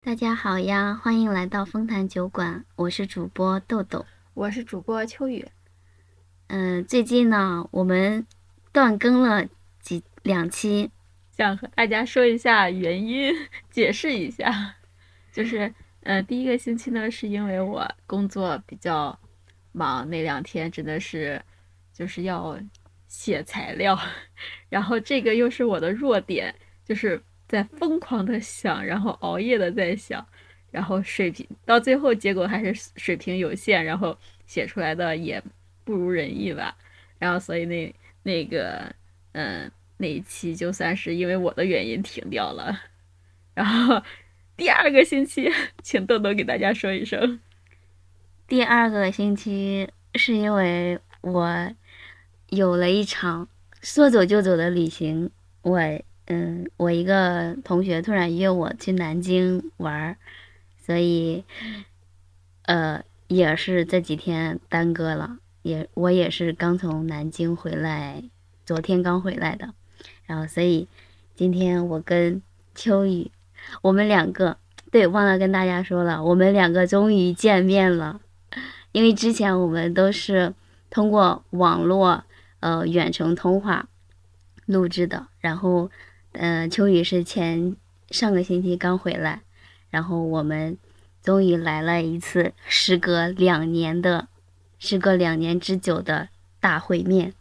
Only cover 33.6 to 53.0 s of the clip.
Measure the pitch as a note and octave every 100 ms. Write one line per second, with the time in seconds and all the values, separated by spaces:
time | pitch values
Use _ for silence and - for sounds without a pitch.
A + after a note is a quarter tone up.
33.6 | - F#3 D#3+ F3 F3+ - - - - -
34.6 | F#3+ - D#3+ E3 E3+ D#3+ E3 - G3+ _
35.6 | _ _ - G3+ F3+ F3+ D3 - G3 C#3+
36.6 | - - _ - _ _ F3+ F3+ - E3+
37.6 | E3+ E3+ E3 - - _ G3 E3+ D3+ D#3+
38.6 | F2+ - - - - _ _ D3+ C3+ E2+
39.6 | C#2 _ _ _ F3+ D3+ F#3+ - E3+ E3+
40.6 | F3 F#3+ E3 F#3+ - E3+ F3+ F#3 F3+ -
41.6 | F#3 D#3 F#2+ B2 G3 - - G#2+ F2+ C#2
42.6 | - G3 - _ _ _ _ _ _ -
43.6 | G3+ A#3 A#3+ A3+ - - - _ _ -
44.6 | F4 - D#4 C#4 F4 C#4 C#4 - C#4 D#4+
45.6 | - - - - F#3+ A3+ G#3 G#3 - A3
46.6 | G3 A3 G3 F#3+ A3+ G#3 B3 A#3+ _ _
47.6 | _ _ _ _ _ _ _ _ - B3+
48.6 | A#3+ A#3 A#3 G#3+ F#3+ G3+ G#3 G3+ G#3+ G3
49.6 | G3 G3 F#3+ _ _ - - A3 G#3 G#3
50.6 | F3+ F3 F3 F3 _ - F3+ F3+ E3+ E3+
51.6 | F3+ A3+ _ - - - _ _ _ F#3+
52.6 | F#3+ F3 F3+ G3